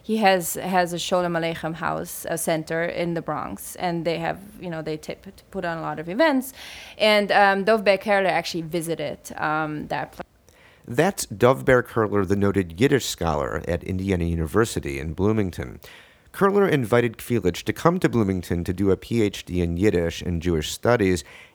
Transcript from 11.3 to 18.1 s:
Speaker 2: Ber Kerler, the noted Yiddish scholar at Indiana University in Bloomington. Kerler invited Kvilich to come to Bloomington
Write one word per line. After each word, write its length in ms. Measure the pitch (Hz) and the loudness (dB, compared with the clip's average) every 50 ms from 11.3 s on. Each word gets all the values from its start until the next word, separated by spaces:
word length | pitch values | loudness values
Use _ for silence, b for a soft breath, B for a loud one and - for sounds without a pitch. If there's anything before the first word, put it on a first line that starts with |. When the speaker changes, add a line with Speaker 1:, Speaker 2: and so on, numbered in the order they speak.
| 104 95 120 123 135 135 131 | -2 4 4 4 4 4 4
Speaker 2:
Ber 180 | 135 127 123 117 | 4 4 4 4
Kerler, 420 | - - 117 107 101 101 101 95 | 2 0 0 0 2 2 0 2
the 120 | 87 101 | 2 2
noted 420 | 101 98 101 92 98 92 85 82 87 | 2 2 2 2 2 0 -2 0 2
Yiddish 260 | 131 139 143 117 - | 2 4 4 2 0
scholar 560 | - - - 85 82 78 73 67 55 60 80 - | -2 -6 -2 0 0 0 0 -2 -2 -4 -6 -4
at 160 | - 87 - - | -4 -4 -4 -4
Indiana 400 | - 92 92 95 98 92 87 85 | -6 -6 -4 0 0 0 0 0
University 760 | 85 82 82 80 76 - 104 120 - - 85 - 73 69 67 | 0 0 -2 -2 0 2 2 2 2 0 -6 -6 -6 -6 -6
in 140 | 73 82 78 | -6 -6 -4
Bloomington. 640 | 92 95 107 110 110 98 87 - - 65 60 50 - B B B B B B B B B B | 0 0 2 2 2 0 -2 -4 -8 -10 -10 -12 -16 B B B B B B B B B B
Kerler 380 | - - 190 196 196 202 196 175 | -2 0 2 4 4 4 4 4
invited 480 | 156 139 120 95 117 120 120 117 107 | 4 2 2 2 2 4 2 2 -2
Kvilich 460 | - - - 120 110 - 90 85 - - | -6 -4 -2 0 0 2 0 -2 -2 -4
to 100 | 113 - | -4 -2
come 260 | - - 165 175 180 | 2 4 2 4 4
to 100 | - | 2
Bloomington 540 | 139 | 2